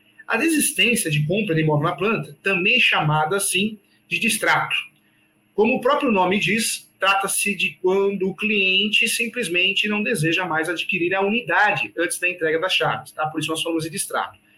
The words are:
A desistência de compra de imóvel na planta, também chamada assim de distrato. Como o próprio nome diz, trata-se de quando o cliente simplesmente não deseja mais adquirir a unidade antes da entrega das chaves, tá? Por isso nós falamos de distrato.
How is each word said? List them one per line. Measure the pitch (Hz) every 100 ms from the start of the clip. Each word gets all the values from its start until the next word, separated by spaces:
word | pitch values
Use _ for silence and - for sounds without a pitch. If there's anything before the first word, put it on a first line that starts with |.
| _ - -
A | -
desistência | 320 311 - - 214 233 160
de | 147
compra | 147 202 208
de | 160
imóvel | 156 147 165
na |
planta, | 175 202 185 - -
também | 196 185 196 247
chamada | - 208 151 156 151 196
assim | - 185 214 214 _ _ -
de | 170
distrato. | 220 - 170 151 - - - _ _ _ _ _ _
Como | - 233 233
o |
próprio | 247 294 277
nome | 196 180 202
diz, | 175 220 220 - - -
trata-se | 190 196 - - 202
de | 185 175 -
quando | 185 196 196 202 190
o |
cliente | 185 214 208 190 190 208 220 226
simplesmente | 220 233 240 180 175 190 196 208
não | 208
deseja | 208 214 160 165
mais | 185 160 160
adquirir | 170 - 180 175
a | 190
unidade | 196 233 170 180 208 - - -
antes | 170 -
da | 180
entrega | 180 160 160
das | 185
chaves, | - 151 110 -
tá? | - 156
Por | 156
isso | 147
nós | 160
falamos | 165 165
de | 160
distrato. | 190 - 127 92 - _